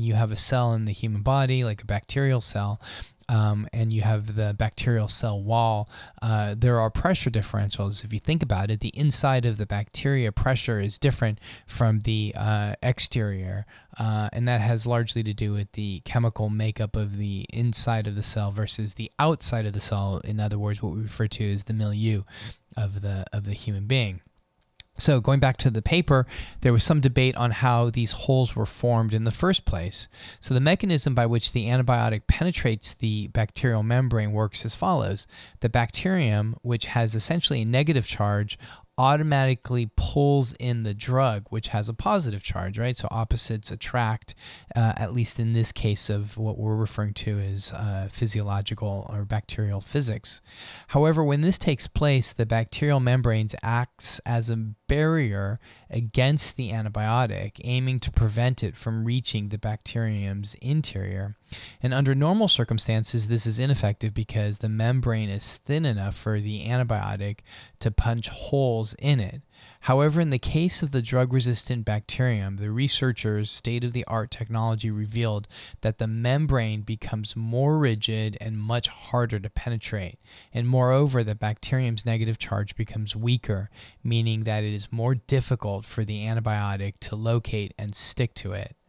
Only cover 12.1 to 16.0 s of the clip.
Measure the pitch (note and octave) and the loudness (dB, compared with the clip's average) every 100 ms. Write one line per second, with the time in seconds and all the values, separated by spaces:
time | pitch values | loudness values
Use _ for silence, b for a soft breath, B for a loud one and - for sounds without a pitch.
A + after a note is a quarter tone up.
12.1 | A2 G#2+ - G#2+ G#2+ G#2 G#2 B2 - - | 0 -2 -2 0 0 -2 -2 -2 0 0
13.1 | B2 G#2 F#2+ F#2 F#2+ G2+ B B - A2 | 0 -2 -2 -4 -6 -8 B B -4 -2
14.1 | G#2+ G#2+ - A#2+ A#2+ G#2+ A#2 A#2+ A#2+ A2+ | 0 -2 -2 0 2 2 0 2 0 0
15.1 | A#2 G#2+ G#2 G#2+ G#2 G2+ - G#2 F#2+ | -2 -2 -2 -2 -2 -4 -6 -6 -6